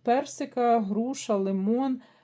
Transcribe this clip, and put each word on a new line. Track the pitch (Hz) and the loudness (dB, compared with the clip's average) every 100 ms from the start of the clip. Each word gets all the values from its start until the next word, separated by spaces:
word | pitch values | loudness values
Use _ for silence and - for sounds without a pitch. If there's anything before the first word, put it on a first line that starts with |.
персика, | - 247 294 - 277 254 240 233 | 0 0 0 -8 -8 0 4 4
груша, | 196 208 240 269 - 202 | 2 -2 -2 -6 -2 0
лимон, | 190 196 196 240 269 254 - _ | 0 0 0 0 0 -4 -8 _